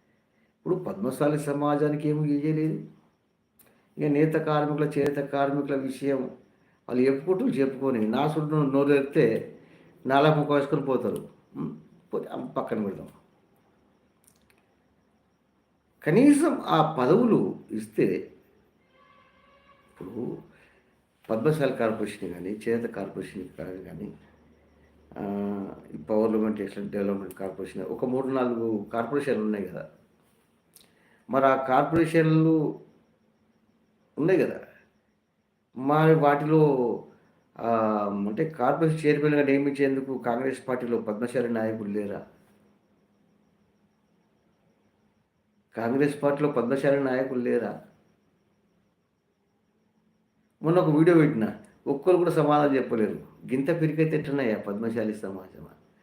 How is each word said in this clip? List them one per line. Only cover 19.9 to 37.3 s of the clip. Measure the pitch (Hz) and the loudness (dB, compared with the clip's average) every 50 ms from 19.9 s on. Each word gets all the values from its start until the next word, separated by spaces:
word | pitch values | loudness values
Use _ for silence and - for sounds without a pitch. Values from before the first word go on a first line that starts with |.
ఇప్పుడు | _ - 87 92 110 110 123 - - - - - _ _ _ _ _ _ _ _ _ _ _ _ _ _ _ - | _ -18 -16 -12 -10 -8 -8 -8 -10 -12 -14 -20 _ _ _ _ _ _ _ _ _ _ _ _ _ _ _ -4
పద్మశాలి | 110 110 127 156 156 156 139 131 123 - | -4 0 2 2 2 2 0 -2 0 0
కార్పొరేషన్ | 117 110 107 107 107 101 - - 98 87 87 | -2 -2 -2 -2 -6 -8 -8 -10 -10 -10 -10
కానీ, | 87 87 95 101 107 | -8 -8 -8 -8 -6
చేనేత | - 117 113 117 117 110 - 101 | -2 -2 -2 -2 -2 -6 -8 -8
కార్పొరేషన్ | 98 95 - 92 90 - - 98 90 - - - | -10 -8 -8 -10 -12 -10 -12 -14 -14 -14 -14 -14
కానీ, | 82 92 92 92 90 87 | -12 -12 -12 -14 -14 -16
కానీ, | 82 - 104 110 - - - _ _ _ _ _ _ _ _ _ _ _ _ _ _ _ _ _ - - | -14 -14 -14 -14 -16 -18 -20 _ _ _ _ _ _ _ _ _ _ _ _ _ _ _ _ _ -14 -12
ఆ, | 101 101 101 101 101 101 101 101 98 95 - - - - - | -10 -8 -6 -6 -6 -6 -6 -8 -8 -12 -14 -18 -18 -16 -16
ఈ | - - | -16 -6
పవర్లూమ్ | - 110 107 110 107 107 110 107 107 104 107 | -2 0 2 2 2 2 0 0 0 -2 -4
టెక్స్టైల్ | 98 95 - 104 101 101 101 | -8 -8 -8 -10 -10 -8 -4
డెవలప్‌మెంట్ | 104 98 101 98 95 95 90 - - | -4 -2 -2 -2 -4 -6 -12 -12 -10
కార్పొరేషన్, | 98 95 92 - 95 92 - 98 92 - 113 | -10 -10 -8 -10 -12 -10 -10 -10 -8 -8 -6
ఒక | - 135 123 | -6 -4 -2
మూడు | 123 131 131 127 135 | -2 -2 -2 -2 -2
నాలుగు | 131 123 123 117 113 113 113 113 104 101 - | 0 0 0 -2 -2 -2 -2 -2 -4 -4 -4
కార్పొరేషన్లు | - 117 113 120 143 143 143 135 117 107 107 107 | -4 -4 -4 -2 -2 -4 -2 -2 -2 -2 -2 -2
ఉన్నాయి | 107 104 95 87 | -2 -4 -6 -8
కదా. | 82 - - - - _ _ _ _ _ _ _ _ _ _ _ _ _ _ _ _ - _ _ _ _ _ _ _ _ _ - | -10 -12 -14 -14 -18 _ _ _ _ _ _ _ _ _ _ _ _ _ _ _ _ -20 _ _ _ _ _ _ _ _ _ -2
మరి | 123 135 135 | 0 2 4
ఆ | 135 131 131 131 131 | 4 4 2 2 2
కార్పొరేషన్లు | 127 139 147 151 160 170 165 160 - 165 160 160 160 160 160 160 160 156 147 - - - - - _ _ _ _ _ _ _ _ _ _ _ _ _ _ _ _ _ _ _ _ _ _ _ _ _ | 2 2 2 4 2 2 2 4 4 4 4 6 4 4 4 4 4 4 2 -2 -4 -8 -16 -20 _ _ _ _ _ _ _ _ _ _ _ _ _ _ _ _ _ _ _ _ _ _ _ _ _
ఉన్నాయి | - - 175 190 160 | -2 2 2 4 4
కదా, | 120 - - - - - - - _ _ _ _ _ _ _ _ _ _ _ _ _ _ _ _ _ _ _ | 2 0 -2 -8 -14 -18 -20 -20 _ _ _ _ _ _ _ _ _ _ _ _ _ _ _ _ _ _ _
మరి | 117 131 135 147 156 160 160 160 156 143 | -6 -2 2 4 6 6 6 6 6 6
వాటిలో, | 143 147 143 151 151 156 156 151 147 135 127 123 117 101 104 - - - _ _ _ | 4 4 2 2 2 4 4 6 4 4 2 0 -2 -2 -4 -8 -16 -20 _ _ _